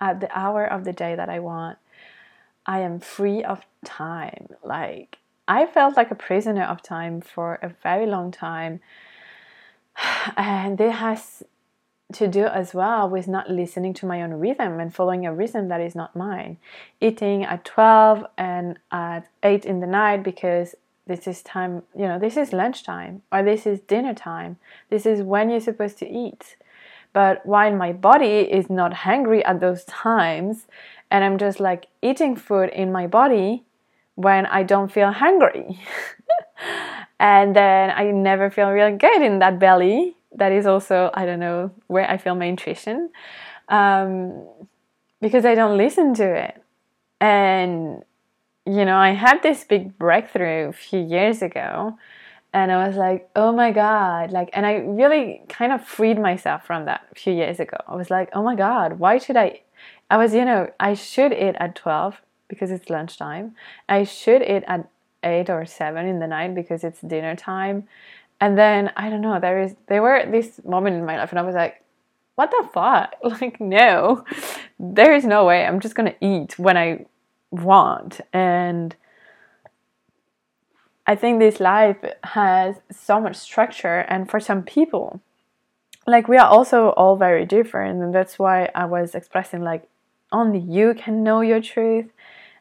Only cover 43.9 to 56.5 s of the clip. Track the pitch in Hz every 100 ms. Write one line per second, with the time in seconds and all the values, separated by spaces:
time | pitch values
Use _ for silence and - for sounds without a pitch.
43.9 | 196 190 190 185 - - - - _ _
44.9 | _ _ - 214 247 240 226 214 202 240
45.9 | 370 302 226 196 165 - - _ _ _
46.9 | _ _ - 214 202 196 190 180 170 156
47.9 | 65 - _ _ _ _ _ - 202 190
48.9 | 190 190 196 240 302 311 285 - 208 190
49.9 | - 170 175 - - 175 160 151 - -
50.9 | 190 165 175 208 220 175 - - - 214
51.9 | 220 - - - _ _ 196 190 185 196
52.9 | 196 185 185 185 - 220 233 233 214 208
53.9 | 214 190 170 170 185 175 - 202 208 127
54.9 | 202 277 302 226 69 - - 240 254 247
55.9 | - 220 220 202 180 -